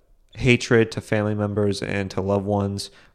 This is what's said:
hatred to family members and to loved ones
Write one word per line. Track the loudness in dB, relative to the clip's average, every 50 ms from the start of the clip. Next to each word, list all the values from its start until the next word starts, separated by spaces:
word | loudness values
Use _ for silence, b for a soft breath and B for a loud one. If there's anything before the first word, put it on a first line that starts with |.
| _ _ _ _ _ _ -10
hatred | 0 2 4 4 4 4 4 4 4 4 2
to | -2 -8
family | -6 -2 -2 0 0 0 -2
members | -2 -2 -2 -2 0 0 0 -2 -2
and | -4 -4 -4 -4 -4 -4
to | -6 -4
loved | -2 0 0 0 0
ones | 0 0 0 0 -2 -4 -6 -8 b b b b b b